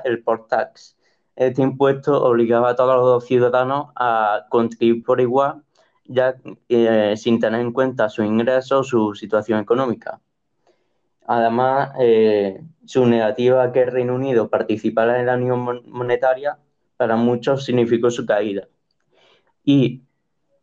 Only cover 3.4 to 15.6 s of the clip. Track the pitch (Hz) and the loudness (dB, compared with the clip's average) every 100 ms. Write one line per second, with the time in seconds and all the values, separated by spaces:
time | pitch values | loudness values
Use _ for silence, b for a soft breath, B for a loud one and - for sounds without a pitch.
3.4 | 123 127 127 139 143 - 123 113 107 107 | 2 2 0 -2 -6 -4 -2 0 0 -2
4.4 | - 120 117 117 117 117 - 127 123 131 | -2 -2 -2 0 0 0 0 0 0 0
5.4 | 139 156 - _ _ _ - 131 127 127 | -2 -4 -14 _ _ _ -6 -2 0 -2
6.4 | - - - 120 117 110 104 110 120 117 | -10 -20 -2 2 4 4 2 0 0 0
7.4 | 117 117 120 120 131 123 107 - 107 110 | 0 -2 -2 -2 -2 -2 -4 -2 -2 0
8.4 | 117 131 127 135 135 123 107 104 104 107 | 0 0 0 -2 0 0 -2 -4 -4 -2
9.4 | 107 110 104 123 131 113 - - _ _ | 0 -2 0 -2 -2 -6 -10 -16 _ _
10.4 | _ _ _ _ _ _ _ _ - 117 | _ _ _ _ _ _ _ _ -4 0
11.4 | 117 117 131 135 139 131 120 110 110 104 | 0 0 0 0 -2 0 2 4 4 2
12.4 | 101 95 - - - 131 120 117 110 107 | 0 -4 -14 -20 -4 2 4 4 2 0
13.4 | 123 131 123 127 123 127 123 127 135 117 | 2 2 2 2 0 0 -4 -4 -2 0
14.4 | 107 - - 107 110 113 113 123 123 123 | 0 -2 -2 -4 -2 0 0 0 0 -2
15.4 | 123 123 | -2 -2